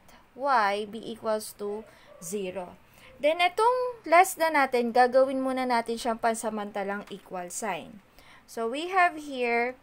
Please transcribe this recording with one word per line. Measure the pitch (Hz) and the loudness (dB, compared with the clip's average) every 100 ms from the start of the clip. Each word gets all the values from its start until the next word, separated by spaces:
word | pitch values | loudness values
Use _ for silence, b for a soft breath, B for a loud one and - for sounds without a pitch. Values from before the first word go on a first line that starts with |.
| - - _ 247 | -20 -20 _ -6
y | 277 247 202 202 214 | 2 2 2 0 -6
be | 220 | -10
equals | 214 220 226 214 214 - | -12 -8 -4 -4 -4 -10
to | 208 208 220 B B - | -8 -8 -12 B B -16
zero. | 170 202 185 190 175 185 - B B - | -8 -6 -6 -6 -10 -14 -20 B B -2
Then, | 285 339 | 0 2
itong | 359 392 466 508 494 466 | 0 4 2 4 -2 -6
less | 320 339 370 - | 4 6 6 2
than | 320 302 | 2 2
natin, | 269 240 240 | 2 2 2
gagawin | 240 247 262 269 269 | 4 6 6 4 2
muna | 262 254 | -2 -2
natin | 254 233 226 226 | 0 0 0 -4
siyang | 233 226 | -4 0
pansamantalang | 233 226 226 214 202 208 196 202 - | 0 0 -4 -6 -6 -6 -4 -6 -8
equal | 196 - 185 180 | -14 -12 -10 -10
sign. | - 220 165 170 202 _ b b b | -8 -6 -6 -8 -18 _ b b b
So, | - 233 226 | -14 -6 -4
we | 277 349 | -4 -2
have | 381 349 311 | 2 2 2
here | 302 262 240 233 240 254 | -10 -4 0 0 0 -6